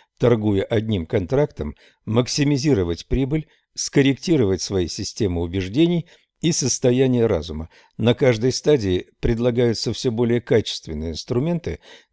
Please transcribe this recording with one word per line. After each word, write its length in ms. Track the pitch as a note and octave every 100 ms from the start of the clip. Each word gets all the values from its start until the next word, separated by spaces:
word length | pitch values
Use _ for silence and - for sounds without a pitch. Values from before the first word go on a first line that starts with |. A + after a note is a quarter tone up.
| _ -
торгуя 440 | B2 A#2 G#2+ G2
одним 440 | G2 A2+ A2 G2+ D#2+
контрактом, 680 | A2 F2 C3+ D3 - D2 - _ _ -
максимизировать 1000 | A2+ A#2+ - C#3+ C#3+ D3 A2+ E2+ E2+ -
прибыль, 400 | A#2+ C3+ D#3 - _ _
скорректировать 880 | - - D3+ C3+ C3 - D#3 G2+ F#2
свои 260 | - G2 E2
системы 540 | - G2 - G#2 F2
убеждений 640 | E2+ F#2 F#2 A#2+ E3+ F3 - - _ _
и 100 | E3
состояние 720 | E3 C#3 - B2+ B2+ C3+ B2 A2+
разума. 440 | F2 D#2+ D#2 D#2+ _ _ -
На 160 | A2+
каждой 380 | A#2+ C3+ A2+ B2+
стадии 560 | - D3 D3 G2+ F2+ - _
предлагаются 760 | - A#2 B2 A#2+ A#2+ G#2+ B2
все 180 | G#2+ C3
более 300 | A2+ A#2 A#2
качественные 720 | - A#2 - - - D2+ E2
инструменты 640 | D#2 - A#2+ D#3 E3+ - - - - _